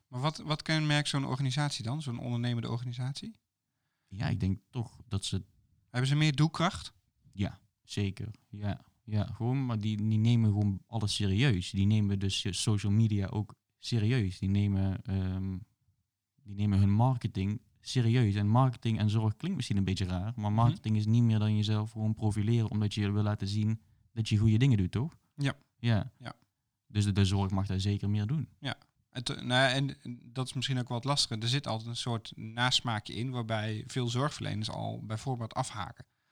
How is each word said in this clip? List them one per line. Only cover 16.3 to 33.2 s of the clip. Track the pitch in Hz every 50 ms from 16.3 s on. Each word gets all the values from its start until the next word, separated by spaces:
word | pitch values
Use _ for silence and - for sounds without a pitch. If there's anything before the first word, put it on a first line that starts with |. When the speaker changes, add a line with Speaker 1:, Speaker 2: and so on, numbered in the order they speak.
| _ _ _
Speaker 2:
die | 98 98
nemen | 101 104 104 98 98
hun | 101 101 101
marketing | 107 120 131 131 117 - 104 - 95 95 98 107 - - _ _ _
serieus. | - - - 127 117 113 113 131 120 101 98
En | 104 101 104
marketing | 113 123 131 131 117 - - 117 110 110
en | 107 104
zorg | 107 113 110 110 107
klinkt | - - 180 202
misschien | 139 123 - 107
een | 101 95
beetje | 95 95 - 98
raar, | 90 90 98 95 110 123
maar | 117 104 104
Speaker 1:
Mhm. | 104 110
Speaker 2:
marketing | 117 120 160 - - 110 110
is | 107 104
niet | 107 113 120 120
meer | 117 110 107
dan | 107 107 107
jezelf | 107 104 110 110 107 107 110
gewoon | - 110 107 110 110
profileren | - 107 107 101 107 104 110 117 117 110 107
omdat | - 107 107 101 -
je | 104 104 101
wil | 101 104 104
laten | 104 104 - 98 98
zien | 101 107 104 107 110 110 - _ _ _ _ _ -
dat | 113 107 -
je | 110 104
goede | 107 110 107 107
dingen | 131 143 120 101
doet, | 92 85 -
toch? | 98 135 170 - _ _ _ _
Speaker 1:
Ja. | - 143 139 - - _ _ _ _
Speaker 2:
Ja. | 117 120 113 101 - - - _
Speaker 1:
Ja. | 123 - - - _ _ _ _ _ _ _ _ _
Speaker 2:
Dus | _ 98 104 101
de, | 104 95
de | 101 98
zorg | 92 101 98 98 95
mag | 98 95 95
daar | 98 95 95
zeker | 95 101 104 98 - 98
meer | 104 107 104
doen. | 107 147 160 - - - _
Speaker 1:
Ja. | 147 135 - - _ _ _ _ _ _
Het, | - 127 120 -
eh, | -
nou | - 123 123
ja, | 123 127 135 131 127
en, | 135 139 135 139 - -
en | 127 120 120 - 120 117
dat | 131 127
is | - -
misschien | 135 120 - 135 127
ook | 120 -
wel | 123
het | 117 117
lastige. | 135 143 - - - 117 110
Er | 113 117
zit | 131 147 143
altijd | 117 110 110 113 117
een | 117
soort | - - 127 117 110 - - -
nasmaakje | - 110 110 110 123 123 127 - - - 123 110 104 - - 62
in | 98